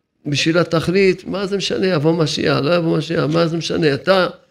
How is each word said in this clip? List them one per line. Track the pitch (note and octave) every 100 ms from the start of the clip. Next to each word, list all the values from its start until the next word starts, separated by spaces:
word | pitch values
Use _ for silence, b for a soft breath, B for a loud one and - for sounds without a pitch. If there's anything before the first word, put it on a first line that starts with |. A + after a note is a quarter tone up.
| _ _ D3
בשביל | C#3+ D#3+ E3+
התכלית, | E3 E3 F3 F#3 F#3+ F3+ -
מה | F3+ G3
זה | G3
משנה? | - - F#3
יבוא | E3+ D#3
משיח, | E3 D3 - - C#3
לא | C#3
יבוא | F3 E3 E3
משיח, | D3+ E3
מה | C#3+ E3 E3+
זה | E3
משנה? | - F3 D#3
אתה | C3+ - F#3+ F3 - _